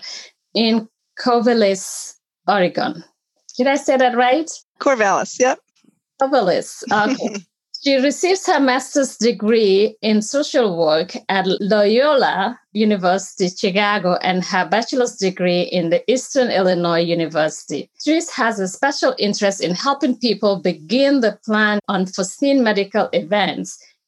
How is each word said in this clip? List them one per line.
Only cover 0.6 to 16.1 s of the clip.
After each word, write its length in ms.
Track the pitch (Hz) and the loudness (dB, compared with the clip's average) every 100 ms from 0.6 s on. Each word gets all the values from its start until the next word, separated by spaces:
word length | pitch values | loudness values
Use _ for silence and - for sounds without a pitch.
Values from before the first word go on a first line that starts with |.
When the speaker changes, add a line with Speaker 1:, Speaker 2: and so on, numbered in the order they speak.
| 226 226 220 _ _ - | 2 0 -2 _ _ -8
Speaker 1:
Corvallis, 960 | - 240 233 233 202 190 - - - - _ _ - | 0 2 2 4 2 0 -6 -12 -14 -18 _ _ -2
Oregon. 560 | 202 180 - - 156 - _ _ _ _ - | 2 2 0 -4 -6 -14 _ _ _ _ -2
Did 80 | 247 | 0
I 100 | 285 | 0
say 200 | 294 269 | 2 2
that 180 | 254 233 | 4 4
right? 360 | 247 269 320 - _ - | 2 2 -2 -10 _ -4
Speaker 2:
Corvallis, 600 | - 254 208 165 - - | 0 2 2 0 -2 0
yep. 180 | 254 277 _ _ _ _ _ - | 0 0 _ _ _ _ _ -4
Speaker 1:
Corvallis, 640 | 269 269 185 156 - - - | 0 2 2 0 -4 -10 -4
okay. 460 | 214 214 269 - 202 | 0 0 -2 -4 -8
Speaker 2:
<laughs> 40 | 180 _ _ - | -14 _ _ -6
Speaker 1:
She 120 | 277 269 | 0 2
receives 500 | 269 - 349 381 - | 0 0 -2 0 0
her 140 | 311 | 2
master's 580 | 277 254 - 294 269 - | 2 0 -2 -2 -2 0
degree 800 | 226 185 208 233 208 190 214 - | -2 0 2 2 4 4 2 0
in 180 | 214 214 | 0 0
social 560 | 208 277 294 294 220 170 | 0 -4 -2 0 0 2
work 380 | 160 156 180 240 - | 0 0 -2 -8 -4
at 180 | 196 185 180 | -2 0 0
Loyola 1000 | 202 214 208 226 285 285 170 165 196 247 _ | 2 2 4 4 4 4 2 0 -4 -6 _
University, 760 | 202 214 202 180 190 190 - 180 | -2 0 2 0 0 -2 -4 -4
Chicago, 680 | 180 208 185 208 208 180 180 | -2 -2 0 0 0 0 -2
and 240 | - 185 180 | 0 -2 -2
her 240 | 185 175 | -2 0
bachelor's 460 | 208 247 269 240 - | -2 -2 -2 -2 -2
degree 460 | 190 185 180 175 | -4 -2 0 0
in 280 | 180 180 170 | 0 -2 0
the 140 | 170 | 0
Eastern 440 | - | 0